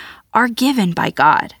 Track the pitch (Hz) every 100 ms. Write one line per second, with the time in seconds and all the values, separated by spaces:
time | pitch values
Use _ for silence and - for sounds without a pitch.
0 | - - _ 220 247 226 254 262 185 165
1 | - - 147 143 - -